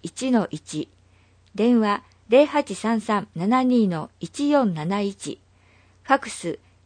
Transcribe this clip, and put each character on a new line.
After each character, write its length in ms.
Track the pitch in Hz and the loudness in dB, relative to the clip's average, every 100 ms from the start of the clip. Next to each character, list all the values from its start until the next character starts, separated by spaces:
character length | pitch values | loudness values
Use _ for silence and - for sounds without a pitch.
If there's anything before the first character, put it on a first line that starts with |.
一 280 | - - 262 | -14 -6 0
の 160 | 240 170 | 0 0
一。 380 | 151 - 156 - _ _ _ _ _ _ 196 | -6 -10 -10 -10 _ _ _ _ _ _ -2
電 240 | 233 233 | 2 4
話 240 | 214 208 - _ - | 2 -2 -8 _ 2
零 180 | 254 294 | 4 4
八 300 | 294 277 185 | 2 -4 -4
三 240 | 220 226 | -2 -2
三 280 | 220 208 - 165 | -2 -4 -4 -4
七 280 | 196 254 | 0 2
二 240 | 254 247 196 | 4 2 2
の 220 | 160 - _ | -2 -8 _
一 300 | 170 - 285 | -12 -4 0
四 240 | 294 220 | 2 2
七 280 | 160 160 202 | -2 -4 -4
一。 380 | 202 196 - - _ _ _ _ _ _ | -4 -6 -12 -14 _ _ _ _ _ _
フ 100 | - | 0
ァ 20 | 269 | 0
ッ 20 | |
ク 100 | 208 | 0
ス 300 | - 170 - _ _ | -10 -10 -10 _ _